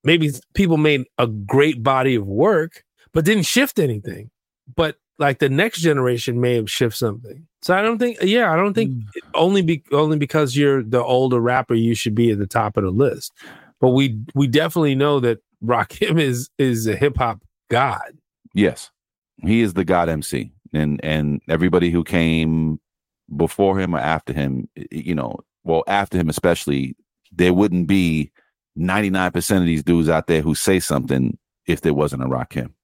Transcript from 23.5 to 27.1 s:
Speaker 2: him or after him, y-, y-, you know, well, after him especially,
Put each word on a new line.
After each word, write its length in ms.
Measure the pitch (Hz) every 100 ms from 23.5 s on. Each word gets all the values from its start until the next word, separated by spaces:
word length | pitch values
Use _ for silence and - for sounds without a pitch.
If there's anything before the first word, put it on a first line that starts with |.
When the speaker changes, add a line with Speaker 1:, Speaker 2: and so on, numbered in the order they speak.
| - 98 95
Speaker 2:
him 140 | 90
or 40 | 80
after 340 | 71 80 -
him, 360 | 67 69 64 - -
y-, 100 | -
y-, 100 | 80
you 100 | 76 80
know, 240 | 60 - _ _
well, 180 | 85 82 -
after 280 | 101 98 92
him 120 | 80
especially, 680 | 78 90 85 - 69 67 - _